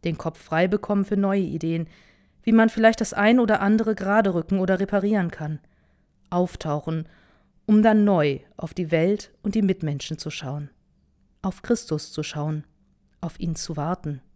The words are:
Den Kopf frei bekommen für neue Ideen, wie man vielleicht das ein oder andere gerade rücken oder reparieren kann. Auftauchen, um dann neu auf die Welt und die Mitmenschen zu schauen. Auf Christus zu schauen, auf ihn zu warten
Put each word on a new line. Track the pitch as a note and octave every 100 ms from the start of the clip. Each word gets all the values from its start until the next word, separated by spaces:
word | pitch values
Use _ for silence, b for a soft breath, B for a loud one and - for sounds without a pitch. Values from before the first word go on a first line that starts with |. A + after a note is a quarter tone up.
Den | E3+ D#3
Kopf | E3 -
frei | - D#3+ F3+
bekommen | G3+ - G#3
für | G3 G3+
neue | G3 G3
Ideen, | F#3 D#3+ E3 E3 D#3+ b b b b b
wie | -
man | A3 A3
vielleicht | A3+ A3+ A3
das | A3
ein | - G#3 B3+
oder | A3+ G#3+
andere | G3 A3 A3
gerade | G#3+ F#3+ G#3 G3
rücken | F3 D#3+ G3
oder | F#3 F#3
reparieren | G3 G3+ G3+ G#3+ E3+
kann. | - D3+ D#3 _ _ _ _ _ _ _
Auftauchen, | F3 F3+ - D#3+ D3 D#3 D#3+ D#3 b b b b _ -
um | G#3+
dann | A3 G#3+ G#3
neu | F#3 D3 C3+ - -
auf | -
die | - E3
Welt | D#3+ E3+ G3+ - _
und | - A3
die |
Mitmenschen | G3+ F#3+ D#3 C#3+ - D#3+
zu | -
schauen. | - E3 D3 D3 _ _ _ _ _ _ _
Auf | F#3+ -
Christus | - A#3 - D#3 -
zu | -
schauen, | D3+ D3 D3+ D3+ - _ _ _ _ _
auf | E3+ -
ihn | E3+ D#3+
zu | - D3+
warten | D3 F#3 D3+ C#3 _